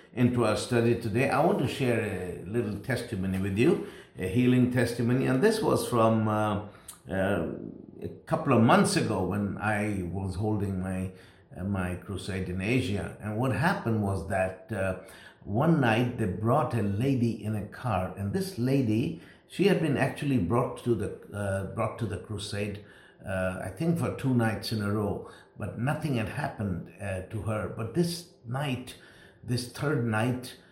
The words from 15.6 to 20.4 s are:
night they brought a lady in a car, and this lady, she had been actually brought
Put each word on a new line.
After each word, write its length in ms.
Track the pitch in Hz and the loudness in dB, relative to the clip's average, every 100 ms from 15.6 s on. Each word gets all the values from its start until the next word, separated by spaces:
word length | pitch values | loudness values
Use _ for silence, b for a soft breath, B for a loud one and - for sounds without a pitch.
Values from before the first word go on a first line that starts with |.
| 160 156 | 4 4
night 360 | 120 113 123 117 | 4 4 2 0
they 100 | 104 | -2
brought 460 | 92 110 143 151 | -2 2 2 2
a 80 | 117 | 0
lady 600 | 101 98 135 131 117 104 | 0 0 0 2 2 0
in 140 | 107 107 | -4 -4
a 80 | 90 | -6
car, 480 | - 127 92 92 95 | -8 -2 -2 -2 -4
and 160 | 101 | -2
this 260 | 185 92 - | -2 -4 -2
lady, 640 | 123 139 113 107 160 - B B B | 2 2 2 2 0 -4 B B B
she 160 | - 190 | 2 4
had 160 | 170 | 4
been 160 | 160 127 | 2 2
actually 400 | 131 - 147 | 0 -2 0
brought 440 | 127 | 2